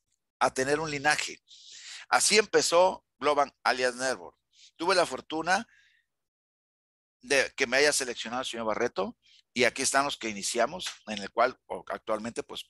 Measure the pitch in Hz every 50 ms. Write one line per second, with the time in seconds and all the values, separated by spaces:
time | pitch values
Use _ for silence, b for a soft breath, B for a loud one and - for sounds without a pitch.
0 | _ _ _ _ _ _ _ - 120 127 - 131 131 139 147 151 160 156 147 139
1 | 139 151 147 - - - - - _ B B B B B B B B B B B
2 | B B - 123 - - 196 214 208 - - 156 - - 170 170 185 190 - -
3 | _ _ _ _ 135 147 147 143 139 131 - _ - 113 127 127 127 127 120 123
4 | 131 131 120 90 85 73 - _ _ _ b b b b _ - 165 185 190 180
5 | 160 131 131 120 - - 156 160 156 170 185 208 233 b b b b b b b
6 | b b _ _ _ _ _ _ _ _ _ _ _ _ _ _ _ _ _ _
7 | _ _ _ _ - 123 139 135 110 - - - 139 120 127 135 147 147 139 -
8 | 135 123 113 - - 113 120 127 131 - - 117 113 110 104 107 120 120 - -
9 | 190 226 - _ b b b b b _ - 120 123 113 - 135 131 - - 135
10 | 143 143 - - - 113 104 101 95 - - 117 113 135 170 185 - - - -
11 | _ 107 107 101 98 98 - 113 120 131 127 - _ - 92 90 - - 104 104
12 | - - 107 107 110 117 - 143 - - - - - _